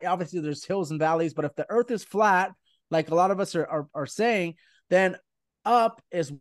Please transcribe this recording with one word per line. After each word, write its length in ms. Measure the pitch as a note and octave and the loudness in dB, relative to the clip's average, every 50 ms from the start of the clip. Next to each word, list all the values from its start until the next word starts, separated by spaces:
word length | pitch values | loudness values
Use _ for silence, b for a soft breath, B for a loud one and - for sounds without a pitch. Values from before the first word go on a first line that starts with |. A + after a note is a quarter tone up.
| - | -4
obviously 360 | F3+ F3+ F#3 F#3 D3+ - F3 | -4 -2 -2 -4 -6 -6 -6
there's 260 | D3+ D3+ D3 C#3+ - | -6 -6 -6 -6 -6
hills 240 | - F#3+ G3 F#3 C#3+ | -4 -4 -2 -2 -4
and 100 | D#3 D3+ | -2 0
valleys, 360 | D#3 D#3 E3 E3 E3 E3 - | 0 2 2 2 0 -2 -2
but 100 | - D3+ | -4 -4
if 80 | C#3+ - | -4 -4
the 120 | - D3+ - | -6 -6 -2
earth 220 | G3+ A#3 A#3+ - | 0 0 0 0
is 120 | B3 G3+ - | -2 -6 -6
flat, 500 | - - G3 A3 G#3 F#3+ F3+ F#3+ F#3+ F#3+ _ _ _ _ _ _ _ | -4 -2 2 2 4 4 4 2 0 -4 _ _ _ _ _ _ _
like 220 | - D#3+ D#3 D3 | -2 -2 0 2
a 40 | D#3 | 2
lot 140 | E3+ F3+ F#3+ | 2 4 2
of 100 | G3 F#3 | 2 0
us 140 | G3 - - | -2 -2 -2
are, 140 | E3+ D3+ - | -2 -2 -2
are, 200 | D3+ D#3 C#3+ - - | -4 -6 -6 -6 -8
are 120 | D3+ C#3+ C3 | -8 -8 -6
saying, 480 | - - G#3 A#3+ A#3 G3+ F3 E3+ E3 b b b b b b - | -4 -2 0 0 2 0 0 -4 -6 b b b b b b 2
then 260 | F3 F#3 F#3+ F#3 F#3 - _ _ _ _ _ _ _ _ - | 4 4 4 2 0 -4 _ _ _ _ _ _ _ _ 0
up 360 | G#3 A#3 A#3+ A3+ A3+ A3+ - _ _ | 2 4 4 4 2 0 -4 _ _
is 220 | - F3 D#3+ C3 C#3+ C#3 | -4 -4 -4 -4 -8 -14